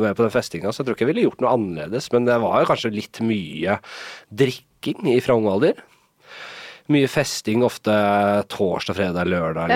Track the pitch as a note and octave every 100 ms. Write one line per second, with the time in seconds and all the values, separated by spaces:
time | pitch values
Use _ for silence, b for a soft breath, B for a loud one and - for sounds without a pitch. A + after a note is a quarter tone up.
0 | G#2+ G2 A2+ B2 - G#2 F#2 - C3 G#2+
1 | A#2+ G#3 F#3 - B2 B2 G2 D#2+ D2+ A#2
2 | - A#2+ A#2+ A#2+ A2 B2 C3 C#3 A2+ G#2
3 | - - A2+ G#2+ D#2 D2+ F2 G#2 B B
4 | B B B G#2 C3+ - _ - - -
5 | F3+ B2 - A#2+ G#2+ F#2+ D#3+ - b b
6 | b _ B B B B B B - D3
7 | C3+ - C3+ - - A2+ A#2+ - - G#2+
8 | G2+ G2+ G2+ G2+ G2 - G2 - - F#2
9 | F#2 F2 F2 F2 E2 D#2+ A#2+